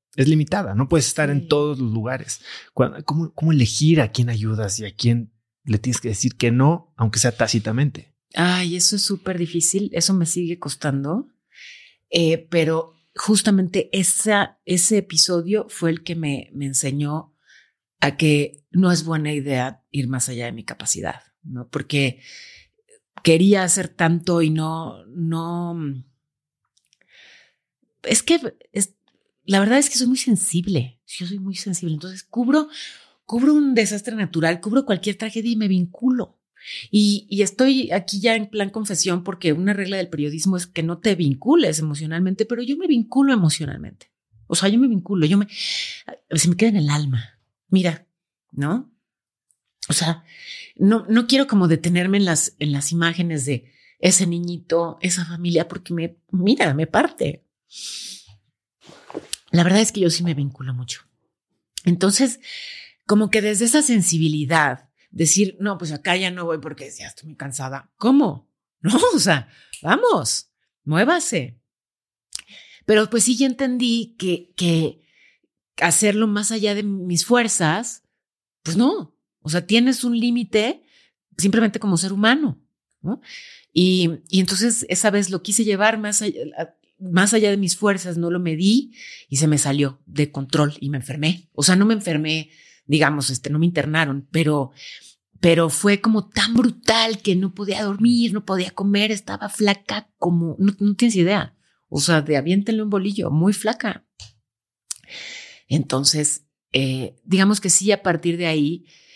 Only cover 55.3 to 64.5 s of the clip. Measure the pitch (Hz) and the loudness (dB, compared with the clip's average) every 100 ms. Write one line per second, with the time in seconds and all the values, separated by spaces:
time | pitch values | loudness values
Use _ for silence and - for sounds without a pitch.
55.3 | 170 175 170 170 175 - 170 170 - _ | -4 0 0 0 -6 -8 -6 -6 -10 _
56.3 | 185 190 269 165 139 160 214 320 - 147 | 0 2 4 2 0 0 0 0 -2 -6
57.3 | - _ _ _ - - - - - - | -6 _ _ _ -16 -14 -12 -14 -18 -20
58.3 | _ _ _ _ _ - - - - - | _ _ _ _ _ -20 -20 -14 -14 -12
59.3 | - _ 170 175 196 220 208 175 160 175 | -16 _ 2 4 4 2 2 2 2 -2
60.3 | 143 139 - 131 123 123 - _ _ _ | -2 -4 -6 -8 -8 -8 -12 _ _ _
61.3 | _ _ _ _ - 175 175 190 202 262 | _ _ _ _ -4 0 2 2 2 0
62.3 | - - - - - - _ - 208 214 | -2 -14 -16 -16 -18 -20 _ 0 2 4
63.3 | 226 208 208 233 302 294 226 170 165 160 | 0 0 0 2 2 4 2 2 2 2
64.3 | 151 143 | 0 0